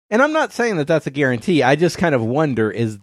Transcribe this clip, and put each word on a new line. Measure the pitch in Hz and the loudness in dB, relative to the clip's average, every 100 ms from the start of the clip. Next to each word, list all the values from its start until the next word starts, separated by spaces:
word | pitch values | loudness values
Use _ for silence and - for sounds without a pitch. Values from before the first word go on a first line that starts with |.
| - | -4
and | 220 | 0
I'm | 302 | 2
not | 311 254 | 0 -2
saying | - 233 175 | -2 -2 -2
that | 139 | 0
that's | 156 147 | -2 -2
a | |
guarantee. | 135 135 120 196 151 | -2 0 0 0 2
I | 123 151 | 4 4
just | 175 - | 2 0
kind | 175 | 0
of | 131 | 0
wonder, | 110 143 156 113 107 | 0 0 0 0 -2
is | 101 113 104 | -2 -4 -6